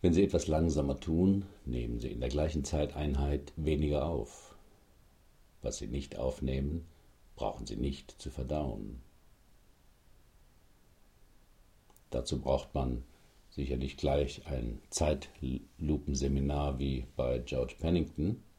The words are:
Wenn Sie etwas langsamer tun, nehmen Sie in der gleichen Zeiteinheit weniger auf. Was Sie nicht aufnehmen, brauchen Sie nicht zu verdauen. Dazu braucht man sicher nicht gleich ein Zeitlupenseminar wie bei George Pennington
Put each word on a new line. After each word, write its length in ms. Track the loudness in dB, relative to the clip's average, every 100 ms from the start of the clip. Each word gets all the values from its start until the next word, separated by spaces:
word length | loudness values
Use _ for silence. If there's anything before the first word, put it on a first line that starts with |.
Wenn 120 | 8
Sie 100 | 8
etwas 220 | 6 4 4
langsamer 520 | 4 4 4 2 -2
tun, 460 | 0 4 6 6 2 -10 -4
nehmen 340 | -2 -2 -4
Sie 100 | -4
in 100 | -4
der 100 | -2
gleichen 340 | 2 2 0
Zeiteinheit 880 | -2 0 0 -2 0 2 2 0 -4 -4
weniger 500 | 0 2 2 2 0
auf. 500 | -2 -4 -12 -20 -20 -20 -20 _ -20 -20 _ -20 -20 -20 -8
Was 140 | -8 -6
Sie 100 | -6
nicht 280 | -6 -6 -4
aufnehmen, 680 | -4 -2 -2 0 -2 -4 -8 -20 -20 -20 -20 -6
brauchen 300 | -6 -4 -8
Sie 100 | -4
nicht 340 | -4 -4 -12 -14
zu 100 | -12
verdauen. 720 | -8 -4 -2 -2 -6 -10 -12 -16 -20 -20 -20 -20 -20 -20 -20 -20 _ -20 -20 -20 -20 -20 -20 -20 -20 -20 -20 -20 _ -20 -20 -20 -20 -20 -20 _ -20 _
Dazu 300 | -6 -2 -2
braucht 340 | 0 0 0
man 300 | -2 0 -2 -6 -20 -20 -20 -16
sicher 260 | -6 -2 -2
nicht 220 | -2 -2
gleich 480 | 0 2 0 -4 -6
ein 340 | -4 -4 -6 -8
Zeitlupenseminar 1900 | 0 2 2 -4 -8 -4 -4 -8 -6 0 0 0 0 2 2 2 2 0 0
wie 280 | 0 -2 -4 -2
bei 240 | 0 0
George 340 | -2 -2 -2 -2
Pennington 640 | 2 2 0 -2 -2 -2 -10